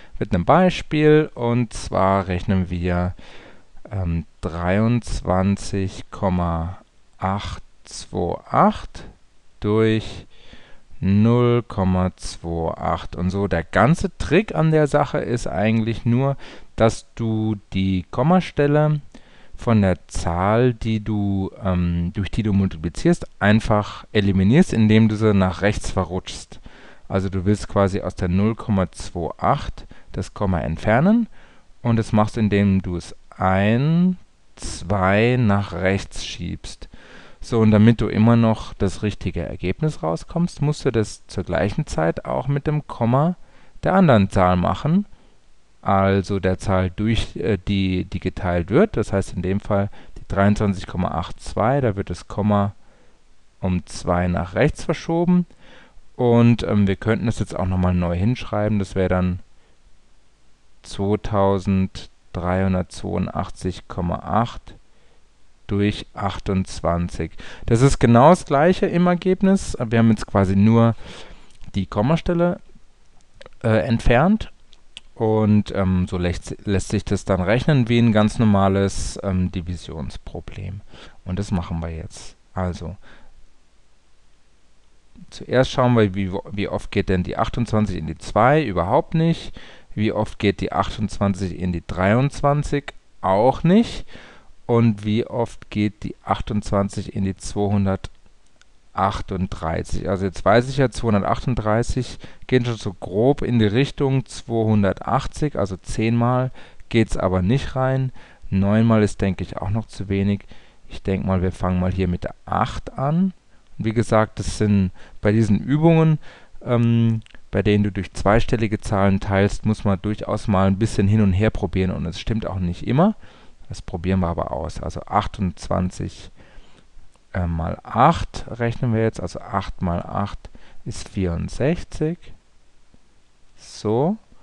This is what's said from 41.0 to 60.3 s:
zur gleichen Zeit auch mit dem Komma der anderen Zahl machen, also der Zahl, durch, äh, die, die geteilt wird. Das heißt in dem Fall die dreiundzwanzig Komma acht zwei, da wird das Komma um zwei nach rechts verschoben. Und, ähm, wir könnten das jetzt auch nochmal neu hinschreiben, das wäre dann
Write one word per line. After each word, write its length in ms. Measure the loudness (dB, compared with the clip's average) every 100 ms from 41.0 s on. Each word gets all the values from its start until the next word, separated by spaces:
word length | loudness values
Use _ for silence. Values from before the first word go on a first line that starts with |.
| -2 -6 -12
zur 160 | -8
gleichen 420 | -4 0 0 -2 -4
Zeit 380 | 0 0 -2
auch 240 | -4 -4 -2
mit 180 | -2 -2
dem 220 | -4 -4
Komma 480 | -2 0 2 2 -2 -10 -20 -20 -6
der 100 | 2
anderen 340 | 4 6 6 4
Zahl 280 | 4 4 4
machen, 500 | 2 0 0 0 -2 -10 -20 -20 -20 -20 -20 -10
also 600 | 0 2 4 2 0 0
der 180 | 0 0
Zahl, 320 | 0 0 0
durch, 460 | 0 0 0 -2 -2
äh, 200 | -2 -2 0
die, 380 | 0 2 0 -4
die 120 | -4
geteilt 520 | -4 -4 -2 0 2
wird. 260 | 2 2 0
Das 160 | -2
heißt 220 | -2 -2
in 80 | -4
dem 180 | -4 -4
Fall 280 | -2 -2 -2 -6 -16 -14
die 60 | -4
dreiundzwanzig 640 | 2 4 4 0 -2 -6
Komma 240 | -4 -4
acht 280 | -4 -6 -10
zwei, 400 | -8 -2 0 2
da 140 | 0
wird 160 | -2 -6
das 160 | -8 -8
Komma 480 | -2 0 2 0 -4 -20 -20 -20 -20 -20 -20 -20 -8
um 260 | -2 -2 -4
zwei 400 | -8 -2 0 0
nach 300 | -2 -2 0
rechts 260 | 0 0
verschoben. 640 | -6 -6 -4 -2 2 2 0 -8 -20 -20 -20 -20 -14 -2
Und, 480 | 4 6 6 4
ähm, 240 | 2 2 2
wir 80 | 0
könnten 300 | 0 0 0
das 120 | -4
jetzt 160 | -4
auch 120 | -4 -2
nochmal 280 | 0 2
neu 220 | 2 0 0
hinschreiben, 640 | 0 -2 -4 -2 0 0
das 160 | -2 -2
wäre 140 | 0
dann 280 | 2 0 -2 -8 -20 -20 _ -20 -20 -20 -20 -20